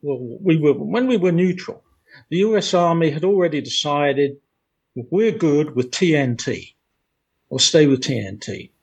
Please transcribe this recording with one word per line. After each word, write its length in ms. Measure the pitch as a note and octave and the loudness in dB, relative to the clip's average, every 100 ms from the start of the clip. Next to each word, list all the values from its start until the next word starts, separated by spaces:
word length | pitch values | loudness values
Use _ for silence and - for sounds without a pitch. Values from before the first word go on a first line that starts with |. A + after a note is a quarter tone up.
well, 180 | C#3+ C3 B2 - | -6 -8 -8 -4
we 160 | F#3+ D#3+ | 0 2
were, 160 | D3 | 4
when 340 | C#3+ C#3+ G#3 B3+ | 2 0 -2 0
we 80 | A#3 | 2
were 160 | F3+ | 2
neutral, 500 | E3 F#3 F3+ - - _ _ _ - _ | 2 0 -2 -8 -14 _ _ _ -20 _
the 80 | E3 | -2
U 180 | G#3 G#3+ | 2 0
S 160 | - | 0
Army 360 | F#3 F3 E3+ D#3 | 2 2 2 0
had 140 | D3 | 0
already 360 | F3+ G3+ F3 C#3+ | 0 2 2 -2
decided 760 | C3 - D3 D3 C#3+ C3+ C#3+ C#3+ _ _ _ _ _ - | -4 -6 -2 0 0 2 0 -2 _ _ _ _ _ -14
we're 340 | A#2+ F3+ A3 | -4 0 0
good 460 | G#3 E3 D3 D3+ B2+ | 0 2 2 0 -2
with 160 | B2+ | -4
T 240 | - F3+ D3+ | -2 2 2
N 200 | C3+ A#2+ | 0 -2
T, 380 | - A2 - _ _ _ _ _ _ _ _ | -6 -8 -10 _ _ _ _ _ _ _ _
we'll 100 | C3 | -2
stay 260 | - E3 D3 | 2 4 4
with 140 | C3 | 2
T 180 | B2+ B2 | 0 -4
N 220 | G2+ G2+ | -6 -12
T. 320 | - - - _ | -12 -12 -14 _